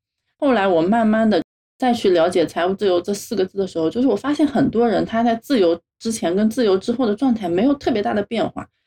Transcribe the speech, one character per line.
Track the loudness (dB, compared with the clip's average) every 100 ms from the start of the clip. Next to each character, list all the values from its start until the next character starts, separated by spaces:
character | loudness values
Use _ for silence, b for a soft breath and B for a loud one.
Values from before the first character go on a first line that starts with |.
| _ _ _ _
后 | 0
来 | 2 2
我 | 2
慢 | 2 2 2
慢 | 2 2
地 | 0 -2 _ _ _
再 | -2
去 | 0 2
了 | 2 2
解 | 2 0
财 | -2 -4
务 |
自 | 0 0
由 | 0
这 | -2
四 | -6 -6 -4
个 | -4
字 | -4
的 | -6
时 | -2
候， | -2
就 | 0
是 | 0
我 | 0
发 | -2
现 | 0 0
很 | 0 0
多 | 2 0
人 | 0 -2
他 | 0
在 | 0 -2
自 | 0 2
由 | 2 0 _ _
之 | -8
前 | -4 -2
跟 | 0 0
自 | 2 2
由 | 0
之 | 0
后 | -2 -2
的 |
状 | 0 0 0
态 | -2
没 | 0
有 | 0
特 | 0 -2
别 | -2
大 | -2
的 | -4
变 | -4 -4 -4
化。 | -6 -14 _